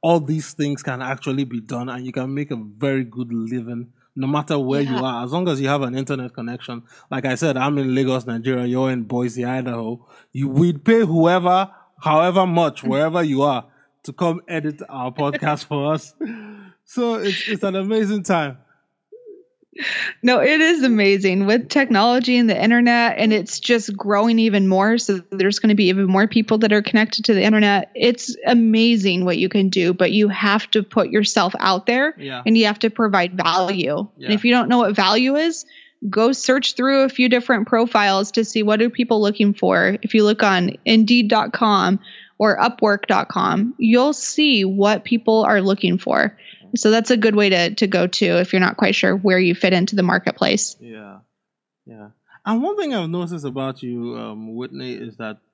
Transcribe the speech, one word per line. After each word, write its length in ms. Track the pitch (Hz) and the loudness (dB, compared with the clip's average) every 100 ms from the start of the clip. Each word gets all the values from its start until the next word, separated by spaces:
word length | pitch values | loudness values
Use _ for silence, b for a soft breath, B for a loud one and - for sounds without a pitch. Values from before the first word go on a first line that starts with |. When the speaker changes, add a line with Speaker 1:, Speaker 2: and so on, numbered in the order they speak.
Speaker 1:
all 160 | 165 170 | 2 2
these 340 | 143 156 143 | 2 -4 -6
things 280 | - 147 143 | -6 -4 -4
can 180 | - 127 | -6 -8
actually 420 | 131 135 - 135 | -8 -8 -4 -4
be 160 | 135 117 | -4 -8
done 280 | 110 123 123 | -8 -10 -8
and 160 | 123 | -10
you 60 | 127 | -10
can 240 | 127 131 | -8 -8
make 160 | 139 143 | -8 -8
a 60 | 123 | -10
very 480 | 107 104 139 135 | -12 -6 -4 -2
good 280 | 123 120 120 | -4 -8 -8
living 600 | 117 113 123 113 120 120 _ _ - | -6 -6 -8 -8 -12 -12 _ _ -8
no 100 | 131 | -4
matter 320 | 147 147 151 | -4 -2 -4
where 220 | 131 139 | -2 -2
you 160 | 139 127 | -2 -2
Speaker 2:
Yeah. 40 | |
Speaker 1:
are. 220 | 131 120 | -4 -6
As 60 | 123 | -6
long 160 | 160 180 | -4 -2
as 140 | 139 | -2
you 80 | 135 | -2
have 140 | 143 | -2
an 120 | 131 127 | -4 -6
internet 380 | 135 139 123 | -6 -8 -10
connection. 480 | - 117 123 - 120 - b b | -12 -12 -12 -14 -16 -16 b b
Like 160 | 135 | -6
I 120 | 131 131 | -4 -2
said, 200 | 160 131 | -2 0
I'm 220 | 135 147 | -2 -2
in 160 | 135 | -2
Lagos, 320 | 127 131 131 123 | 0 0 -2 -4
Nigeria. 400 | 117 117 127 123 | -8 -4 -4 -2
You're 240 | 127 131 | -2 -2
in 140 | 127 | -2
Boise, 400 | 110 120 123 120 | -4 -4 -4 -4
Idaho. 600 | 123 131 127 117 113 123 b b b | -6 -6 -6 -8 -8 -10 b b b
You, 160 | 127 139 | -6 -2
we'd 360 | 135 175 151 | 2 2 2
pay 180 | - 226 202 | 2 2 4
whoever, 640 | 165 165 180 175 185 190 b b _ | 4 4 4 4 2 0 b b _
however 440 | 156 156 170 180 185 | 0 2 4 2 2
much, 340 | 170 160 123 | 2 0 -2
Speaker 2:
Mm. 60 | - | -4
Speaker 1:
wherever 340 | 135 156 170 | 0 0 0
you 200 | 160 135 | 0 2
are, 240 | 143 123 - b b _ | 0 0 -6 b b _
to 80 | - | -18
come 260 | 131 175 170 - | -4 -2 -4 -6
edit 320 | 170 151 147 - | -6 -6 -8 -14
our 240 | 135 127 | -10 -10
podcast 540 | 120 143 147 151 147 - | -4 -4 -2 -4 -4 -6
for 260 | 147 143 | -4 -2
us. 200 | 156 - _ 214 226 214 208 196 B _ | -4 -6 _ -12 -12 -16 -20 -20 B _
So 300 | - 240 226 | -4 -4 -2
it's, 300 | 202 190 - | -4 -4 -6
it's 160 | 208 | -4
an 140 | 202 190 | -4 -4
amazing 460 | 196 220 208 208 | -2 0 0 -4
time. 340 | 180 180 143 131 _ _ _ _ _ 466 494 359 _ _ _ - B B B B | 0 0 0 -8 _ _ _ _ _ -20 -20 -20 _ _ _ -12 B B B B
Speaker 2:
No, 180 | 240 247 | 2 2
it 200 | - 311 | 4 2
is 220 | 320 339 | 2 2
amazing 640 | 262 220 196 196 190 185 196 | 2 2 4 2 2 0 2
with 220 | 226 - | 0 0
technology 680 | 294 269 214 226 247 247 247 | -2 2 2 4 2 2 2
and 140 | 233 | 2
the 100 | 196 | 2
internet, 540 | 214 240 240 240 233 - | 2 2 4 2 0 0
and 140 | 220 | 0
it's 280 | 214 185 - | 0 -2 -8
just 360 | - 233 220 196 | -2 -2 -2 -8
growing 420 | 202 202 226 226 | -2 0 2 2
even 260 | 226 202 190 | 2 2 2
more. 320 | 190 202 233 | 2 2 0
So 220 | 226 190 175 | 0 -4 -4
there's 280 | 196 190 202 | -2 0 2
gonna 160 | 220 208 | 2 4
be 120 | 190 | 2
even 180 | 185 196 | 2 2
more 200 | 190 214 | 2 2
people 320 | 226 214 220 | 2 0 0
that 140 | 220 | 2
are 100 | 208 | 2
connected 420 | 208 220 220 - 220 | 2 0 0 -2 0
to 80 | |
the 80 | 202 | 2
internet. 480 | 202 214 208 202 - | 4 4 4 2 -2
It's 420 | 254 240 240 - 240 - | 0 0 0 -6 -6 0
amazing 760 | 240 226 220 233 233 190 180 | 2 4 4 4 2 2 0
what 140 | 180 165 | 0 0
you 100 | 185 | 0
can 200 | 208 190 | 2 2
do, 240 | 185 170 | 2 0
but 160 | 180 180 | 2 2
you 160 | 208 208 | 2 0
have 420 | 196 208 208 - | 0 0 0 0
to 100 | 220 | -2
put 280 | 202 - 190 | 0 -2 0
yourself 440 | 214 208 - 185 - | 0 0 0 -2 0
out 260 | - 190 220 | -2 0 0
there 280 | 247 294 320 | 0 -2 -4
Speaker 1:
Yeah. 240 | 143 127 | -12 -6
Speaker 2:
and 140 | 123 226 | 2 2
you 80 | 214 | 2
have 140 | 208 | 0
to 100 | 226 | -4
provide 440 | 220 220 196 175 185 | 0 0 2 0 -2
value. 720 | 170 175 185 196 143 147 208 _ | -2 0 0 -2 -2 -4 -6 _
Speaker 1:
Yeah. 80 | 143 | -4
Speaker 2:
And 80 | |
if 100 | 214 | 0
you 80 | 240 | 2
don't 160 | 247 226 | 2 2
know 100 | 247 | 2
what 180 | 214 208 | 2 2
value 400 | 190 214 254 277 | 2 2 2 0
is, 280 | 330 320 - b b b 208 | -2 -4 -12 b b b -6
go 220 | 196 226 | 0 2
search 420 | 269 - 262 247 | 0 0 0 0
through 280 | - 262 269 | -2 0 2
a 40 | 269 | 0
few 200 | 262 254 | 2 2
different 400 | 247 240 240 220 | 2 2 -2 2
profiles 640 | 233 233 233 202 190 208 | 0 2 2 2 2 0
to 120 | - | -2
see 180 | 220 226 | -2 0
what 180 | 208 214 | 0 2
are 80 | 240 | 0
people 320 | - 240 220 | 0 0 2
looking 320 | 208 208 202 | 2 2 0
for. 420 | 202 185 185 185 202 | 2 2 2 2 -2
If 120 | 208 | 0
you 100 | 220 | 2
look 180 | 208 214 | 2 2
on 300 | 214 185 180 - | 2 2 0 -4
Indeed 440 | - 220 220 240 214 | 2 4 6 4 4
dot 240 | 220 220 | 0 0
com 480 | - 220 202 185 196 B B B _ | -2 2 2 2 0 B B B _
or 200 | 214 196 | 0 2
Upwork 480 | 214 240 214 202 - | 0 2 0 0 0
dot 220 | 196 - | -2 0
com, 460 | - 190 - 226 - | -2 0 0 -2 0
you'll 360 | 226 240 277 | 2 4 4
see 500 | 294 - - 302 240 | 0 -6 0 2 2
what 400 | 190 196 196 208 | 2 2 2 2
people 400 | - 233 226 220 | 0 0 2 2
are 180 | 214 208 | 4 2
looking 340 | 190 196 170 180 | 2 0 0 0
for. 400 | - 67 214 - B B B 226 | 0 0 0 -2 B B B 0
So 160 | 214 | 2
that's 180 | 226 226 | 2 2
a 60 | 247 | 2
good 180 | 226 | 2
way 140 | 208 202 | 2 2
to, 240 | 185 170 | 2 0
to 120 | 208 202 | 0 0
go 180 | 185 180 | 2 0
to 180 | - 190 170 | 0 2 2
if 120 | 185 | 2
you're 80 | 196 | 2
not 160 | 185 - | 2 2
quite 180 | 196 | 0
sure 220 | 196 185 190 | 2 0 2
where 240 | 196 185 | 2 2
you 160 | 180 175 | 2 2
fit 160 | 190 | 0
into 240 | 185 190 202 | 2 0 0
the 80 | |
marketplace. 720 | 180 196 - - - - - - | 0 0 -2 -4 -2 0 -2 -8
Speaker 1:
Yeah, 380 | 117 113 104 98 117 _ _ _ _ _ | -18 -18 -18 -20 _ _ _ _ _ _
yeah. 260 | - 113 104 _ _ b - | -20 -20 -20 _ _ b -4
And 160 | 226 | -2
one 140 | 311 415 | -2 -4
thing 180 | 330 | -4
I've 160 | 233 165 | -4 -4
noticed 340 | 175 175 170 | -6 -6 -8
about 380 | 139 127 135 135 | -8 -6 -8 -8
you, 340 | 127 120 117 117 | -10 -8 -8 -10
um, 380 | 113 107 110 | -12 -12 -14
Whitney, 380 | 113 131 135 127 | -12 -12 -12 -12
is 240 | 117 117 107 | -12 -14 -12
that 220 | 110 107 _ | -14 -14 _